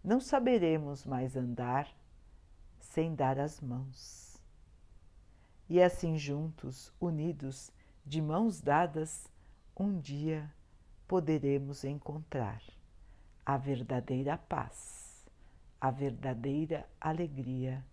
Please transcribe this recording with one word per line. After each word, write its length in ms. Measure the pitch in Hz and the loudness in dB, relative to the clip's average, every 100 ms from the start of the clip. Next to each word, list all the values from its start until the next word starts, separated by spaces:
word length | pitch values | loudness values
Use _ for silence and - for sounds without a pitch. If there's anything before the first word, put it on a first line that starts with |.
não 160 | - 240 | 2 2
saberemos 880 | - 277 247 240 170 160 147 143 135 | 4 4 6 6 6 4 0 -6 -4
mais 320 | 131 131 131 | -2 -2 -2
andar 500 | 123 120 123 131 147 - - - - - - - - - | -2 -2 0 0 -2 -8 -20 -20 -20 -20 -20 -20 -20 -20
sem 360 | - - 165 151 | -6 -2 0 2
dar 240 | 135 135 | 2 2
as 220 | 147 151 | 0 -4
mãos. 800 | 135 123 131 131 - - - - - - - - - - - - - - - - - | -6 -6 -6 -10 -16 -16 -18 -20 -20 -20 -20 -20 -20 -20 -20 -20 -20 -20 -20 -16 4
E 120 | 175 | 8
assim 360 | 180 175 165 160 | 8 6 0 0
juntos, 760 | 143 143 160 156 135 131 - - | 0 -2 -4 -6 -10 -10 -14 -6
unidos, 720 | 170 156 160 151 135 131 - - - - 139 | -2 0 -2 -4 -6 -8 -14 -20 -20 -20 -6
de 160 | 151 | -2
mãos 380 | 151 165 226 165 | 0 2 2 0
dadas, 720 | 143 147 175 156 156 - - - - - - - | 4 4 4 0 -4 -6 -14 -20 -20 -20 -14 -4
um 200 | 196 185 | -2 -2
dia 560 | 139 143 156 156 151 - - - - - - | -4 -4 -2 -2 -4 -14 -20 -20 -20 -20 0
poderemos 760 | 185 151 156 139 139 139 143 135 | 2 4 2 4 2 0 -6 -6
encontrar 760 | 143 - 151 156 139 107 113 - - - - - - - - - | -6 -6 -8 -6 -4 -2 -4 -10 -20 -20 -20 -20 -20 -20 -10 -2
a 80 | 139 | -2
verdadeira 800 | 139 127 123 127 120 127 135 170 | 0 -2 -2 -2 -2 -2 -2 -4
paz, 880 | - - - - - - - - - - - - - - | -4 -4 -4 -10 -16 -16 -18 -20 -20 -20 -20 -20 -20 -4
a 80 | 131 | -2
verdadeira 1000 | 131 139 117 135 117 135 143 160 - - - | 0 -2 -2 -4 -4 -2 0 0 -4 -6 -6
alegria 840 | 156 160 170 135 127 127 127 131 127 | -4 -2 -2 -4 -4 -2 -2 -4 -8